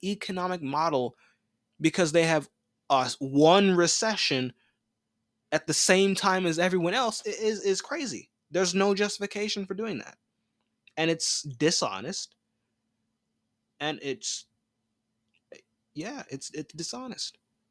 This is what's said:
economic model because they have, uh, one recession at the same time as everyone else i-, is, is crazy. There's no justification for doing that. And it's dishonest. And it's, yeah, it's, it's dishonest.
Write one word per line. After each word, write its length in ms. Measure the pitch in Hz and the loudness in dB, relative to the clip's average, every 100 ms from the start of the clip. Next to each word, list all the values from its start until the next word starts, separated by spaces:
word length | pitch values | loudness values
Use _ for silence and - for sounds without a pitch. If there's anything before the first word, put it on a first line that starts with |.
economic 600 | 185 202 - 185 180 180 | -6 -6 -6 -4 -4 -4
model 520 | 139 143 165 139 120 - _ _ _ _ _ - | -4 -2 0 0 -2 -8 _ _ _ _ _ -2
because 340 | 156 - 165 | -2 2 2
they 120 | 165 | 4
have, 240 | 165 160 139 _ _ _ - | 4 2 -2 _ _ _ 0
uh, 200 | 135 127 - | 2 2 -4
one 560 | 135 139 156 196 196 | 0 6 8 8 8
recession 800 | 175 170 - 220 208 - 135 127 - _ _ _ _ _ _ _ _ - | 6 4 2 0 0 0 0 -2 -8 _ _ _ _ _ _ _ _ -4
at 160 | 151 - | -2 0
the 80 | |
same 400 | 151 - 190 196 | 2 4 4 4
time 320 | 190 202 185 180 | 2 2 2 0
as 120 | 160 | 2
everyone 360 | 180 180 170 | 2 2 0
else 260 | 233 240 - 214 | 0 -2 -4 -8
i-, 40 | |
is, 340 | 196 220 214 | -4 -2 -2
is 180 | 202 190 | -2 -2
crazy. 480 | - 320 262 117 - _ _ | -4 -6 -6 -10 -14 _ _
There's 260 | 165 185 185 | 0 0 2
no 180 | 196 | 2
justification 720 | 196 208 - 202 208 214 208 190 | 2 0 -4 -8 -6 -6 -6 -8
for 80 | |
doing 240 | 190 226 143 | -8 -8 -8
that. 180 | - - _ _ _ _ _ _ _ - | -12 -20 _ _ _ _ _ _ _ -2
And 140 | 165 | 0
it's 320 | 165 - - | 0 -2 -4
dishonest. 960 | 151 120 151 - 120 95 123 - - _ _ _ _ _ _ _ _ _ _ _ _ _ _ - | -6 0 2 2 -2 -4 -8 -10 -12 _ _ _ _ _ _ _ _ _ _ _ _ _ _ -8
And 180 | 147 147 | -6 -6
it's, 440 | 139 120 - - - _ _ _ _ _ _ _ _ _ - - _ _ _ | -8 -8 -8 -10 -12 _ _ _ _ _ _ _ _ _ -20 -20 _ _ _
yeah, 280 | 147 190 285 - | -12 -12 -12 -12
it's, 200 | 135 - | -14 -12
it's 180 | 147 151 | -12 -12
dishonest. 640 | 151 165 247 254 - - - _ _ _ | -10 -10 -10 -12 -10 -10 -12 _ _ _